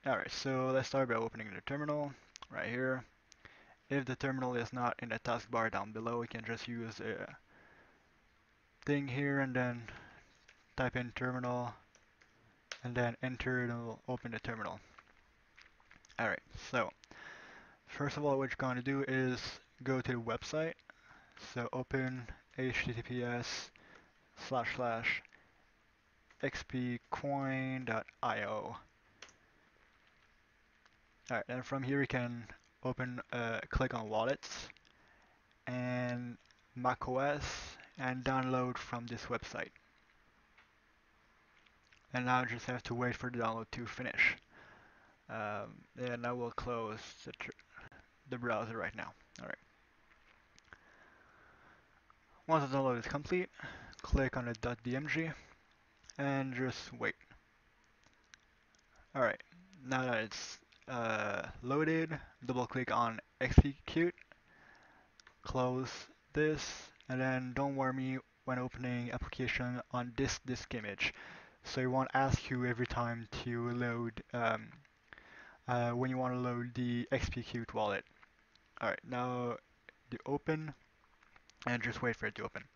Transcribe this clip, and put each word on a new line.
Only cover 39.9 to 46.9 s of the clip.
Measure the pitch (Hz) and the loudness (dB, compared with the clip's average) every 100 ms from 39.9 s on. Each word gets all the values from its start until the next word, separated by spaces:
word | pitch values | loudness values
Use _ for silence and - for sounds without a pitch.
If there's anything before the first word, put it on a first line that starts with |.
| _ _ _ - _ _ - - _ _ _ _ _ _ _ _ - - _ _ - - | _ _ _ -20 _ _ -20 -20 _ _ _ _ _ _ _ _ -20 -20 _ _ -20 -4
And | 127 123 | 0 4
now | 127 | 4
you | 123 | 4
just | 120 - | -2 -2
have | 123 | -4
to | - | -2
wait | 120 123 | 0 0
for | 117 123 | 0 -2
the | 120 | 0
download | 113 113 113 | 0 0 -6
to | - 113 | -6 -6
finish. | - 127 - - - - - - - - - - - - | -6 -4 4 4 4 -10 -20 -20 -20 -20 -20 -20 -20 -10
Um, | 110 107 104 104 98 - - | -6 -4 -4 -6 -12 -18 -8
and | 123 120 120 | -4 -2 -2
I | |
will | 123 120 | -2 -2
close | - 123 117 110 | -4 -2 -2 -2